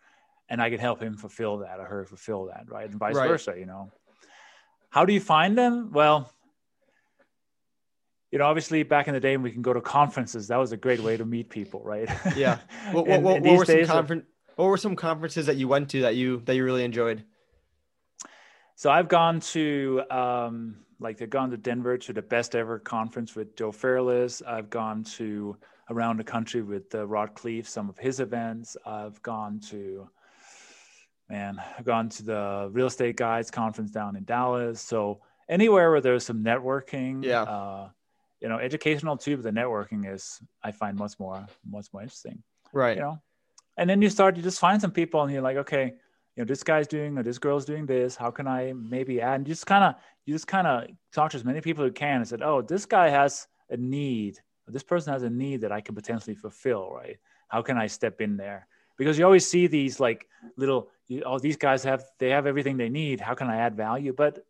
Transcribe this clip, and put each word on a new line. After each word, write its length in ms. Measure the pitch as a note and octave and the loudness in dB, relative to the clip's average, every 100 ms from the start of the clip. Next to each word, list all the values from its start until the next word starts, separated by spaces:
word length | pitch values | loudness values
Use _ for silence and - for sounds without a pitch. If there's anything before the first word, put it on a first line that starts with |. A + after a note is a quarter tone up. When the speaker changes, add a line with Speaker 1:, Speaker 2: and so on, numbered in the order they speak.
| _ _ _ _ - | _ _ _ _ -8
Speaker 1:
and 140 | A#2+ | -2
I 80 | A#2 | -2
can 80 | A#2 | 0
help 220 | A#2+ A2+ | -2 -2
him 140 | A2+ G#2+ | -6 -10
fulfill 420 | G#2+ - G#2+ G2+ | -14 -6 -6 -4
that 220 | F#2 F#2 | -8 -12
or 60 | F#2+ | -10
her 180 | G2+ | -10
fulfill 420 | F#2+ F#2+ - G2+ F#2 | -10 -14 -8 -8 -8
that, 240 | G2+ A#2 | -12 -14
right? 180 | G#2+ G#2+ | -12 -10
And 80 | G#2 | -4
vice 180 | G#2+ C#3 | -2 2
Speaker 2:
Right. 120 | C3 | 2
Speaker 1:
versa, 280 | E3 - F2 | 2 -2 -8
you 80 | F#2 | -10
know. 260 | F#2+ G2 _ _ _ _ - - _ _ _ _ | -14 -16 _ _ _ _ -20 -20 _ _ _ _
How 140 | C#3+ | 4
do 80 | F3+ | 4
you 80 | G3+ | 4
find 360 | - D#3 F3+ A3+ | 4 4 6 4
them? 340 | B3 A#3+ A3+ | 4 2 0
Well, 400 | D3 D3+ D3+ B2+ _ _ _ _ _ _ _ _ _ _ _ _ _ _ _ _ _ _ _ - | 4 6 6 2 _ _ _ _ _ _ _ _ _ _ _ _ _ _ _ _ _ _ _ -6
you 80 | C#3 | 2
know, 80 | C#3+ | 4
obviously 360 | D#3 - D#3+ | 2 2 0
back 240 | D3+ D3 C#3+ | 4 2 2
in 60 | |
the 60 | C3+ | 0
day 160 | C3+ C3+ | 2 0
when 60 | |
we 80 | B2 | -2
can 120 | A#2+ | -2
go 100 | B2 | 0
to 80 | A#2+ | 0
conferences, 680 | - C#3+ C#3+ C3+ A#2 A2+ G2+ | 2 4 4 2 -6 -6 -2
that 80 | A#2+ | 0
was 160 | B2+ | 0
a 40 | G#2+ | 0
great 240 | B2+ A#2+ | 0 0
way 140 | A2 A2+ | 0 -2
to 80 | |
meet 260 | A2+ A#2 A#2+ | -2 -6 -6
people, 320 | A2 G2 G2 | -10 -10 -10
right? 260 | G#2+ G#2+ A2 | -8 -6 -4
<laughs> 160 | G2 F#3+ | -2 -2
Speaker 2:
Yeah. 280 | C3+ C3 A#2 - - G#3+ | 2 2 2 -4 -14 -4
What, 160 | E3+ E3 | 0 4
what, 120 | F#3 | 4
Speaker 1:
And, 60 | |
Speaker 2:
what, 120 | F#3 F3 | 6 6
Speaker 1:
and 80 | |
Speaker 2:
what 80 | D3 | 10
Speaker 1:
these 60 | F3 | 10
Speaker 2:
were 60 | |
some 100 | E3+ D#3+ | 10 6
Speaker 1:
days 140 | E3 | 6
are 140 | D#3+ | 4
Speaker 2:
conferen-, 220 | D3+ E3 - _ _ - | 2 -2 -6 _ _ 2
what 100 | F#3 | 4
were 100 | G3 | 4
some 180 | G#3 F3+ | 0 -2
conferences 500 | E3 D#3 D#3+ E3 D3+ | -2 -2 -4 -4 0
that 100 | C#3 | 0
you 100 | B2+ | 2
went 220 | C#3 C#3+ | 2 2
to 120 | C3+ | 0
that 120 | B2 A#2+ | 2 2
you, 240 | B2+ B2 | 0 -2
that 120 | A#2+ | 0
you 100 | C3 | 2
really 200 | B2+ B2+ | 2 2
enjoyed? 400 | B2 A#2 A#2 A2 - _ _ _ _ _ _ _ _ - - - - _ _ - | 0 0 0 -2 -8 _ _ _ _ _ _ _ _ -20 -20 -20 -20 _ _ -2
Speaker 1:
So 140 | D3 | 4
I've 180 | D#3 E3+ | 4 6
gone 320 | E3+ E3 E3 | 6 6 2
to, 600 | - E3 D3+ C#3+ C3+ C3 C3+ | -2 -2 0 0 0 0 -2
um, 760 | B2+ B2 B2 A#2 A#2 A2+ G2+ _ - | -2 0 -2 -4 -6 -10 -14 _ -12
like, 220 | A2+ G#2+ | -12 -10
I've 100 | A2+ | -4
gone 200 | C3+ C3 | -2 -2
to 60 | A#2 | -4
Denver 420 | A#2+ A#2+ B2 B2 | -4 -4 -2 -4
to 140 | - | -4
the 100 | G#2+ | -10
Best 320 | G2+ A#2 A#2 | -2 -2 0
Ever 240 | A#2 A2+ A2 | -2 -4 -6
Conference 560 | - A#2 A2+ A#2+ A2+ | -6 -4 -4 -6 -10
with 220 | A2 G#2+ - | -8 -10 -6
Joe 160 | A2 | -8
Fairless. 720 | G#2 B2+ B2+ B2+ B2 B2 - | -4 0 2 2 2 0 -4
I've 280 | A#2+ A2+ G#2 | -10 -10 -8
gone 340 | A#2 A2 A2 | -6 -4 -6
to 520 | A2 - A2 G#2 G#2 G2+ _ _ - | -10 -8 -8 -6 -8 -12 _ _ -8
around 280 | A#2 A#2 A2 | -4 -2 -2
the 60 | |
country 380 | A2 A#2 A2+ B2 | -4 -6 -4 -6
with, 320 | G2+ G2+ - | -6 -8 -8
uh, 120 | A2 G#2 | -8 -4
Rod 280 | G#2+ G#2 | -4 -4
Khleif, 320 | - A#2 A2+ A2+ | -6 -8 -8 -8
some 220 | A2+ G2+ | -8 -8
of 100 | - | -6
his 220 | C3 C3 | -6 -4
events. 560 | A#2 A#2 A2+ A2+ A#2 - G#2+ | -4 -4 -6 -8 -14 -16 -12
I've 340 | G#2+ G#2 G#2 | -12 -12 -12
gone 380 | A#2 A2 G#2+ G#2 | -10 -8 -6 -8
to, 480 | G#2 G#2 G2 G2 F#2 _ _ _ - - - - _ _ _ _ - | -10 -12 -12 -12 -16 _ _ _ -20 -20 -20 -20 _ _ _ _ -14
man, 320 | G#2 G2+ G2 - - | -10 -10 -10 -14 -8
I've 60 | |
gone 240 | A#2+ A2+ A2+ | -2 0 0
to 120 | - | -6
the 440 | A2 G#2+ G2+ G2+ G2 | -6 -4 -4 -6 -4
Real 140 | A#2 B2+ | -2 -2
Estate 300 | - A#2+ A#2 | 0 -2 -2
Guys 340 | A#2 A2+ A2+ | -2 -2 -4
Conference 400 | - A2+ G#2+ G#2+ | -4 -4 -4 -8
down 260 | G#2+ G2+ G2 | -8 -8 -8
in 80 | |
Dallas. 560 | G2 A#2+ B2+ B2 A#2+ A2+ | -4 -2 0 -2 -4 -8
So 400 | - A2+ G#2 G2+ _ _ - | -4 -2 -2 -6 _ _ -2
anywhere 420 | F3 A3 G3 E3 | 4 6 8 8
where 100 | D3+ | 6
there's 240 | B2+ B2 | 4 2
some 180 | A#2+ A#2 | 0 -2
networking, 800 | A2 B2 B2+ C3+ C3+ C#3 B2+ C3 | 0 0 0 -4 -4 -6 -6 -4
Speaker 2:
Yeah. 180 | C3 A#2+ | 0 0
Speaker 1:
uh, 480 | G#2+ G#2 G2 G2 G2 _ _ _ _ _ | 0 -6 -8 -12 -14 _ _ _ _ _
you 80 | A#2 | -6
know, 100 | A2+ | -4
educational 580 | B2+ D3+ D3+ D3 D#3+ C#3 | -4 -2 -2 0 -2 -4
too, 200 | - C#3 | -4 -4
but 60 | |
the 60 | A2+ | -2
networking 600 | A2 B2 G#2+ G2+ G#2+ G2 | -2 -2 -2 -4 -6 -8
is, 280 | F#2+ - - - _ | -10 -14 -18 -20 _
I 100 | G#2+ | -12
find 240 | G#2 G#2 G2+ | -8 -6 -6
much 220 | G#2 - | -8 -8
more, 280 | F#2+ F#2+ G2 - | -12 -12 -14 -20
much 280 | F#2 G#2 G#2 | -16 -16 -14
more 100 | G2 | -16
interesting. 400 | A#2 - - A2+ _ _ _ | -16 -16 -18 -18 _ _ _
Speaker 2:
Right. 240 | C#3 A#2+ G2+ | 0 0 0
Speaker 1:
You 60 | |
know, 200 | C#3+ D#3 _ _ _ _ _ - | -4 -8 _ _ _ _ _ -2
and 140 | F3 | 2
then 120 | G3+ | 6
you 80 | G#3 | 4
start, 260 | G3+ F#3+ F3 | 6 4 4
you 60 | |
just 180 | F3+ - | -2 2
find 200 | F3 G#3 | 4 4
some 120 | G3 | 2
people 300 | - E3 D#3 | 0 0 2
and 100 | C#3+ | 0
you're 100 | C#3 | 0
like, 140 | C3 C3+ | -2 -2
"Okay, 360 | C#3 C#3+ C3 C3 _ _ _ - | -2 0 -2 -4 _ _ _ -8
you 60 | |
know, 20 | |
this 180 | A#2 C#3 | -4 -4
guy's 240 | - D#3 D3 | 2 2 2
doing, 300 | D3+ D3 C#3 | -4 -4 -4
or 40 | |
this 160 | A#2 B2 | -4 -4
girl's 260 | C#3+ C#3+ | -2 -2
doing 220 | C#3 D3+ C3+ | -2 -6 -2
this. 300 | B2+ B2+ - | 0 0 -2
How 140 | A#2+ | -6
can 160 | A#2 C3+ | -6 -4
I 240 | B2+ C3 | -4 -4
maybe 460 | B2+ A2+ B2+ C3 B2 | -8 -8 -6 -4 -2
add?" 160 | A#2+ C#3 | 0 -2
And 80 | C#3 | -2
you 60 | |
just 120 | E3 - | -6 2
kinda, 320 | G3+ F3+ - _ _ - | 6 6 2 _ _ -6
you 80 | |
just 120 | D#3 - | -6 -2
kinda 400 | F#3+ E3+ B2 - - _ | 0 2 0 -2 -14 _
talk 200 | - D3+ | -2 -2
to 40 | C3+ | -2
as 80 | |
many 160 | A#2+ D3 | -4 -4
people 240 | D#3+ D3+ | -4 0
as 40 | C3 | -2
you 20 | |
can 240 | - D3 C3 | 0 -2 0
and 100 | A2+ | -2
said, 140 | A#2 | -4
"Oh, 200 | D3 C#3+ | 0 0
this 240 | A2 F#3+ - | 0 -4 2
guy 220 | G#3 E3 | 6 6
has 380 | C#3 C#3 - - _ - | 6 4 2 -14 _ -12
a 60 | B2 | -6
need, 640 | B2+ C#3+ C#3 A#2 G2+ F#2+ _ _ - | -4 -2 -2 -2 -4 -8 _ _ -14
or 40 | |
this 100 | C3 | -12
person 300 | - F3 D3 | -2 -2 -2
has 100 | C3+ | -4
a 80 | A#2+ | -4
need 320 | A#2+ C#3 C3 | -4 -4 -4
that 100 | G#2+ | -4
I 80 | G#2 | -6
can 140 | - | -8
potentially 420 | G#2+ G#2 A2+ A2 G#2 | -12 -8 -8 -8 -12
fulfill, 540 | G#2+ - C3+ G#2+ F#2 | -14 -6 -2 -2 -4
right? 260 | B1+ - - _ _ - | -12 -14 -18 _ _ -6
How 140 | A2+ | -4
can 140 | A#2 B2 | -2 -2
I 80 | G#2+ | -2
step 320 | - A2+ - | -2 -4 -2
in 160 | G#2+ G2+ | -4 -4
there?" 320 | G2 G2 _ _ _ - | -6 -12 _ _ _ -2
Because 220 | C#3+ D3+ | 0 6
you 60 | |
always 220 | F3+ F#3+ - | 8 8 8
see 200 | F3+ F3 | 4 4
these, 320 | D3+ C3+ B2 | 4 0 2
like, 280 | B2+ A2+ - _ - - | 0 0 -8 _ -16 -4
little, 340 | C3+ B2+ - _ - | 0 0 -2 _ -10
you, 140 | B2+ | -8
"Oh, 140 | B2+ C3 | -4 -2
these 180 | C#3+ D3 | -2 2
guys 260 | C#3+ C3+ | 2 2
have, 200 | C3+ C3 C3 - | 2 -2 -4 -2
they 120 | B2+ | 2
have 160 | C#3 C#3+ | 2 2
everything 300 | C#3 C#3 C3 | 0 -2 -2
they 140 | A#2 | -2
need. 300 | C#3+ D3+ B2 | -2 -4 -4
How 140 | A2+ | -4
can 140 | B2+ B2+ | -4 -2
I 80 | A2 | 0
add 200 | A#2 G#2+ | 0 -2
value?" 360 | A2 C3 C#3 | -4 -4 -4
But 340 | B2+ D3 - - | 2 0 0 -12